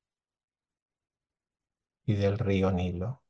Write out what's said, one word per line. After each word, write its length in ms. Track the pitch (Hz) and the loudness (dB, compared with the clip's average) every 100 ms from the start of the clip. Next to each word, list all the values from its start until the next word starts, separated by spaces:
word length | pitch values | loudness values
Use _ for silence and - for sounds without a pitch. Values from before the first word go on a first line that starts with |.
| _ _ _ _ _ _ _ _ _ _ _ _ _ _ _ _ _ _ _ _ | _ _ _ _ _ _ _ _ _ _ _ _ _ _ _ _ _ _ _ _
y 100 | - | -2
del 240 | 101 101 101 | 0 0 0
río 320 | 101 95 95 | 0 2 2
Nilo. 520 | 92 90 90 104 - | 0 -2 -4 -6 -8